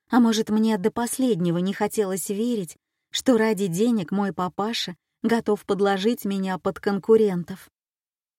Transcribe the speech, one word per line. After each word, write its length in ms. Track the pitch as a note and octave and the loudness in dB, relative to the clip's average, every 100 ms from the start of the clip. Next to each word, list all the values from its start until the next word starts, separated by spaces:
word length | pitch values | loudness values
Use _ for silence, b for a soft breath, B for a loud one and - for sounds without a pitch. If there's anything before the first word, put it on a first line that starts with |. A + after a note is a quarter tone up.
| _ | _
А 80 | A#3 | 4
может, 320 | A#3 A3 G#3+ | 4 2 0
мне 280 | G#3+ A3 G#3+ | 2 2 2
до 120 | G#3 | 0
последнего 680 | A#3 A#3 - C4 F#3+ F3 E3+ | -2 -4 -2 0 2 0 0
не 160 | F3+ | -2
хотелось 540 | G3 G#3 - G3 F#3+ - | -2 -2 -2 -2 -4 -4
верить, 480 | G3 A#3 A#3 E3+ - _ _ _ | -4 -2 -4 -6 -12 _ _ _
что 260 | - - A#3 | -2 2 4
ради 300 | A3 G3+ G3+ | 4 2 -2
денег 420 | E3 A#3 A3+ F3 | 0 2 2 0
мой 220 | G3 G3+ | -2 -2
папаша 640 | E3+ F3+ - G#3 A3+ - F3 _ _ | -2 -6 -4 -4 -4 -6 -10 _ _
готов 420 | A3+ A#3 G#3+ G#3 | 0 0 0 -2
подложить 600 | - F#3+ G3+ G3 G#3 B3 | 0 0 2 2 0 -2
меня 340 | G3+ G3 F#3+ F#3 | -4 -4 -4 -4
под 220 | G3 - | -4 -4
конкурентов. 920 | - G3+ - A3 G#3+ F3 E3+ F#3+ - _ _ _ _ _ _ | -2 -2 0 2 2 0 -6 -12 -18 _ _ _ _ _ _